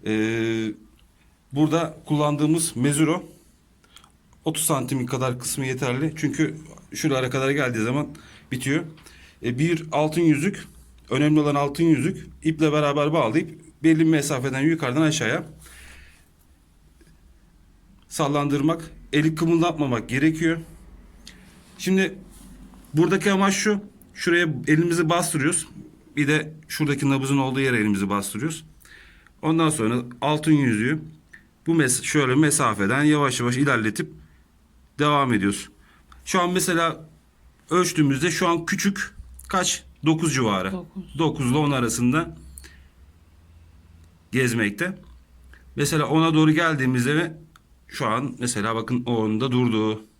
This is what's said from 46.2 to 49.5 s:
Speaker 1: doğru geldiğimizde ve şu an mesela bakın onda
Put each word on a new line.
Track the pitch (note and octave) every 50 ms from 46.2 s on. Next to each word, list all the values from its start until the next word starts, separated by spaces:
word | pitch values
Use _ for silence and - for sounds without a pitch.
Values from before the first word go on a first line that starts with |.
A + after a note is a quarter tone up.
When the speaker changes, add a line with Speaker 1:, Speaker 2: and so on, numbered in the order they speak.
| D#3+ E3 D#3+
Speaker 1:
doğru | D#3 D#3 D#3
geldiğimizde | D#3 D#3+ E3+ E3 D#3 C#3 C3 B2+ B2+ B2 A#2+ C3+ D3
ve | D#3 F3 E3 D#3+ - - - _ - _ _ _ _ _
şu | _ - - C#3
an | A2+ G#2+ B2 C#3 C#3 A#2+ -
mesela | B2 A#2+ - A2 G2+ A2+ A2+
bakın | A2+ A2 - B2 B2 B2
onda | B2 A#2+ A2+ A2 G#2+ A2 A2 B2 C3+